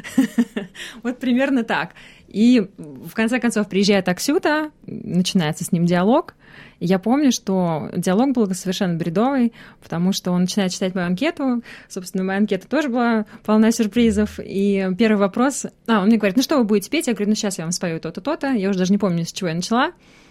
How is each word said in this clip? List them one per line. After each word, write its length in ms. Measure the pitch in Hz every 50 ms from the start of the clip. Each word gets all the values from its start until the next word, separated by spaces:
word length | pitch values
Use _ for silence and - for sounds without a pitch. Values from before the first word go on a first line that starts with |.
| - - -
<laughs> 840 | - 262 - - - 233 - - 208 196 - - - - - - 226
Вот 160 | - 240 247 -
примерно 420 | 262 254 240 254 269 285 269 247 226
так. 260 | 226 196 147 156 175 - - - - - - _ -
И 380 | - 190 226 240 254 233 185 - _ -
в 340 | 165 151 135 127 - 165 -
конце 240 | 226 220 220 254 240
концов 300 | 240 233 - 208 208 208
приезжает 400 | 185 190 208 185 202 196 185 180
Аксюта, 640 | 180 - - 269 294 392 - 330 294 311 302 302 - _ -
начинается 760 | - - - - - 165 180 180 - - 190 156 151 156 - 170
с 60 | -
ним 160 | - 165 175
диалог. 480 | 170 180 175 185 214 254 320 - - - _ _ - - - - - - -
И 60 | 175
я 120 | 170 190 185
помню, 320 | - 220 254 294 302 254
что 600 | 226 - - - 190 185 180 170 160 147 - - -
диалог 360 | 180 170 185 180 214 262 285
был 200 | 240 247 214 185 190
совершенно 400 | - - 180 185 - 208 175 170 160
бредовый, 540 | 170 175 160 196 233 269 285 262 233 233 - - - - - -
потому 320 | - - - 170 180 185
что 200 | 190 - - 185
он 80 | 180 180
начинает 320 | 185 180 - 208 190 185
читать 220 | - - 196 185 185
мою 100 | 190 175
анкету. 560 | 175 185 175 277 330 349 - 277 262 247 233 - - - - - -
Собственно, 360 | - 190 185 - - 190 185
моя 140 | 190 190 196
анкета 260 | 214 202 208 190 -
тоже 220 | - 254 302 330 269
была 360 | 226 254 233 240 226 220 208 - - - -
полна 260 | - 214 214 220 226
сюрпризов. 720 | 233 - 226 202 - 240 233 226 196 214 208 208 - -
И 480 | - - - 196 196 202 196 190 190 190 185 180
первый 200 | 233 220 214 196
вопрос... 460 | 202 190 - 226 247 285 - - - 185 - _ _
а, 140 | - 226 208
он 60 | 185 214
мне 80 | 233
говорит: 200 | 208 220 196 180
«Ну 60 | 247
что 160 | 269 - 320 269
вы 60 | 233
будете 260 | 190 214 202 190 -
петь?» 160 | - 320 -
Я 60 | 247 226
говорю: 140 | - 208 202
«Ну 60 | 214
щас 220 | - - 202 196 -
я 60 | 160
вам 80 | 165
спою 280 | 175 - 190 170 165 160
то-то, 200 | - 160 170 196
то-то». 280 | - 277 311 302 - 269
Я 160 | 262 214 185 196
уже 80 | 202 180
даже 100 | 185 180
не 60 | 202 202
помню, 260 | 214 190 170 170 170
с 80 | -
чего 160 | - - 190 170
я 40 | 160
начала. 380 | 175 180 - 226 247 285 339 - _ _ - - - - -